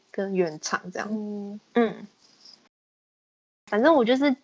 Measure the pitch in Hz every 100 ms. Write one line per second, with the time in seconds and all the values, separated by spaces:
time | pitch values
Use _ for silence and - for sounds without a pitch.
0 | _ - 196 185 175 156 - - 175 -
1 | 208 214 208 208 202 208 _ 240 226 -
2 | 208 _ _ _ - - _ _ _ _
3 | _ _ _ _ _ _ - 208 277 311
4 | 226 262 285 262